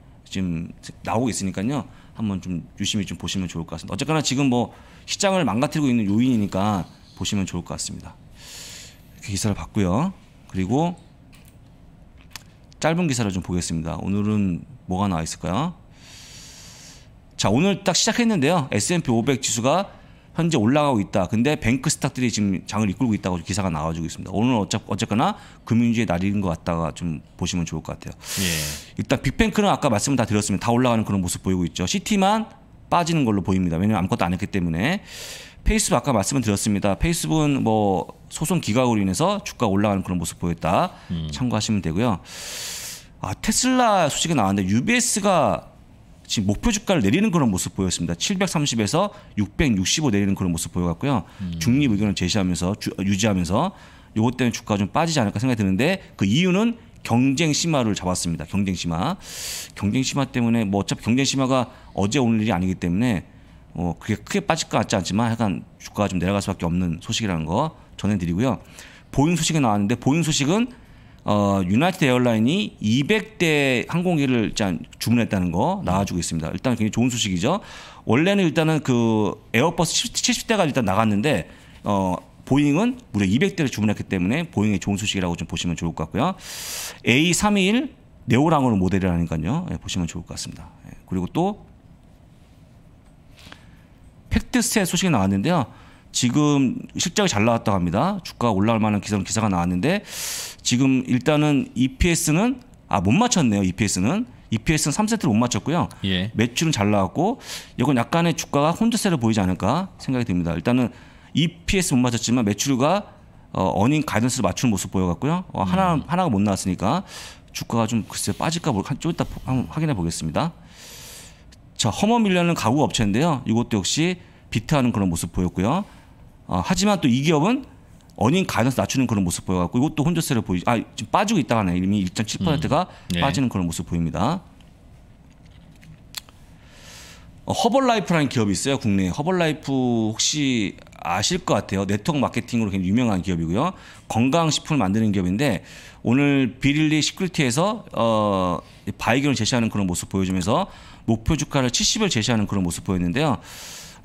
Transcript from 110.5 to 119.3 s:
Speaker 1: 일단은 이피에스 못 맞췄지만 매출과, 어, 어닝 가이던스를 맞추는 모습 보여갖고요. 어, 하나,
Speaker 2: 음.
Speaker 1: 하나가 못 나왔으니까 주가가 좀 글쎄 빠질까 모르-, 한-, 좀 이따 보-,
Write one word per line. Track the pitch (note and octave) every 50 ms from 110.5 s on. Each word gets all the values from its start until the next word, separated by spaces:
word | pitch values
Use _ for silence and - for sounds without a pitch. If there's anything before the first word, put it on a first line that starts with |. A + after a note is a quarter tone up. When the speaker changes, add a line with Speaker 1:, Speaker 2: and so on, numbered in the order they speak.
Speaker 1:
일단은 | D#2+ E2+ - B2 B2 B2+ B2 G#2 - - - - - - - - -
이피에스 | - E3 E3 - - - - - F#3+ F3 - D3
못 | B2
맞췄지만 | B2+ B2 A#2 A2 - - A#2+ C3 A2+
매출과, | G2+ G#2 - - C3+ C3+ A2+ C3 D3+ F#3 G#3 G3+ - - - - - - - - -
어, | - - F#2 F#2 -
어닝 | - G2+ B2+ D3+ D#3 -
가이던스를 | - - G#2 A2+ B2+ A2+ C3
맞추는 | G#2 F#2 F2+ - - B2
모습 | G2+ F2+ - F#2+
보여갖고요. | - F#2+ F#2 F2+ E2+ - - C#3+ E3 F3+ F#3+ -
어, | - - F#2+
하나, | F3+ F3+ F#3 F#3+ F3+ E3+
Speaker 2:
음. | - -
Speaker 1:
하나가 | - E3+ F3+ F#3 D#3+
못 | G#2+ G2
나왔으니까 | G2+ G#2+ F#2+ F#2 - G2 F2 - - G#2 D3 F#3 F#3 - - - - - - - - -
주가가 | - - - - A#2+ A#2 A2+
좀 | G#2 A#2+ A2+ F#2 -
글쎄 | - - - -
빠질까 | G2 - - E3 D#3+ E3+ - D#3+
모르-, | A#2+ F#2+ -
한-, | - C#3+ -
좀 | - E3
이따 | E3 - C#3
보-, | -